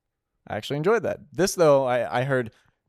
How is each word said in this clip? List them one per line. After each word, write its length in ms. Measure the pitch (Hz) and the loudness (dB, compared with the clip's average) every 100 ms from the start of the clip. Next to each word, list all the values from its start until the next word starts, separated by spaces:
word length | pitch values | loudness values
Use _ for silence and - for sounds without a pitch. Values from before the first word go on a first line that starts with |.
| _ _ _ _ - | _ _ _ _ -12
I 100 | 107 | -10
actually 200 | - 143 | -6 -4
enjoyed 260 | 160 226 | 0 0
that." 160 | 110 101 - | -2 -6 -8
This, 240 | 123 190 190 | -2 -2 2
though, 300 | 160 139 131 | 4 4 2
I, 340 | 123 104 107 | -2 -2 -2
I 40 | |
heard, 280 | 135 131 113 - _ _ | -2 -2 -4 -10 _ _